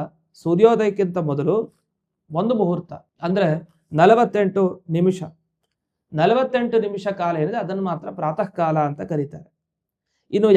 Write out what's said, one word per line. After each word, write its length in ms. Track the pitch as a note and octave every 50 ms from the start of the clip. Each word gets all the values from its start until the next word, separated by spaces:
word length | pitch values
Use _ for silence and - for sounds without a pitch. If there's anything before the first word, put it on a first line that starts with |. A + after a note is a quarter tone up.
| D3 - - _ _ _ _ -
ಸೂರ್ಯೋದಯಕ್ಕಿಂತ 800 | - E3 E3+ F3 G#3+ A3+ A#3 A3 A3 G#3 G3 G3+ G3 F3+ F3 F3+ E3 D3+
ಮೊದಲು 260 | C#3 C#3+ C#3 D#3 F3+ A3 A3+ - _ _ _ _ _ _ _ _ _ _ _ -
ಒಂದು 220 | D3+ D#3+ F#3+ A3+ B3+
ಮುಹೂರ್ತ 380 | A3 G3+ E3+ F3 D#3+ E3 - C#3+ - - _ _ _ -
ಅಂದ್ರೆ 260 | E3+ F#3 G3+ G3 E3 D#3 E3 - - _ _ _ _ -
ನಲವತ್ತೆಂಟು 680 | D3+ E3+ G3 A3+ A#3+ A#3+ - - G#3 G3+ G3 F#3+ G3 G3 F#3 F3+ - - - D#3+
ನಿಮಿಷ, 240 | E3 F3 F#3 F#3 F#3 E3+ D#3+ - _ _ _ _ _ _ _ _ _ _ _ _ _ _ _ -
ನಲವತ್ತೆಂಟು 640 | D3+ D#3+ F#3+ A3+ B3+ C4 B3+ B3+ B3 A#3+ A#3 A#3 A3
ನಿಮಿಷ 260 | G3 G3+ G3+ G3 - G#3 F#3+ E3+
ಕಾಲ 140 | F3 F3 E3+ D#3+ D3+
ಏನಿದೆ 160 | E3 A3 A#3+
ಅದನ್ನು 260 | G3+ E3 F#3+ F#3+ F#3+ F#3
ಮಾತ್ರ 180 | E3+ D#3+ - - F#3+
ಪ್ರಾತಃ 360 | F#3+ D#3+ D3+ D#3 D#3 G#3 G3 - -
ಕಾಲ 160 | E3+ D#3+ D#3+ D#3+ D3+ C#3+
ಅಂತ 120 | C#3+ C#3+
ಕರೀತಾರೆ. 480 | - - E3+ D3 C#3+ C#3+ - - - - _ _ _ _ _ _ _ _ _ _ _ _ _ _ _ _ -
ಇನ್ನು 160 | G#3 G#3 A3 G3